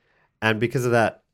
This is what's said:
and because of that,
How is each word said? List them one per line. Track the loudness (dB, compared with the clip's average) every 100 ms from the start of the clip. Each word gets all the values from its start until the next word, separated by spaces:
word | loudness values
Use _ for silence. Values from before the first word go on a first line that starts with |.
| _ _ _ -4
and | -2 0
because | -2 -2 0
of |
that, | 2 0 -2 _